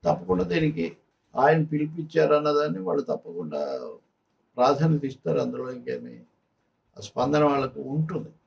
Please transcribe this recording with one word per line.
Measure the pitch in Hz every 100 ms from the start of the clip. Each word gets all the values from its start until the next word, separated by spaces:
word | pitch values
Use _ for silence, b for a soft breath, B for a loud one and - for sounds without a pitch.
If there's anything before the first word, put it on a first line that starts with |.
| -
తప్పకుండా | 151 90 92 87
దీనికి | 85 156 82 82 - _ _ _ -
ఆయన | 139 160 156
పిలిపించారు | 151 151 165 160 165 151 147
అన్నదాన్ని | 151 147 151 185 185
వాళ్ళు | 143 139
తప్పకుండా | 139 - 85 82 76 71 67 62 - _ _ _ _ _ -
ప్రాధాన్యత | 123 139 160 151 139
ఇస్తారు, | 131 - 147
అందులో | 127 123 127 127
ఇంకేమీ | 123 123 - - - _ _ _ _ _ _ -
ఆ | -
స్పందన | - 143 151 147
వాళ్ళకు | 139 131 143 131
ఉంటుంది. | 147 160 175 - -